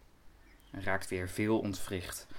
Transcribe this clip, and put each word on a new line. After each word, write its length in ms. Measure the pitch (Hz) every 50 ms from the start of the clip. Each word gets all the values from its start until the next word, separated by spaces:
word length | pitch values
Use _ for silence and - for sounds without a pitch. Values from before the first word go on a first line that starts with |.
| - - - - - - - - - - - - - -
Er 120 | - 95
raakt 260 | 95 98 95 98 - -
weer 200 | 95 90 90 90
veel 300 | - 110 107 110 113 107
ontwricht. 680 | - 104 95 - - - 101 90 - - - - - - -